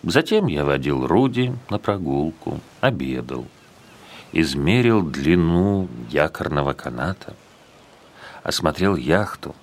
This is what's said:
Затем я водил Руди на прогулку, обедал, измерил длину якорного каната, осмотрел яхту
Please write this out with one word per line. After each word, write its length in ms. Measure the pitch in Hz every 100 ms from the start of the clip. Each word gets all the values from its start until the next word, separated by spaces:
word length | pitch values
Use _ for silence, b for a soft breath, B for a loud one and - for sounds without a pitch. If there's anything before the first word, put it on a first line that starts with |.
Затем 420 | - 98 - 214 185
я 180 | 76
водил 440 | 71 69 67 69 64
Руди 480 | 95 135 123 127 123 -
на 80 | 104
прогулку, 800 | - 101 80 69 78 - - 76 - -
обедал, 640 | 135 110 65 64 62 65 62 - - - - B B B B
измерил 720 | - 78 69 71 120 120 110
длину 880 | 82 69 69 87 82 85 95 98 92 60 58
якорного 600 | 73 78 - 76 73 69
каната, 600 | 67 65 60 71 98 - - - - - - - - - B B B
осмотрел 520 | - - 80 76 95 92
яхту 600 | 64 87 104 - 80 -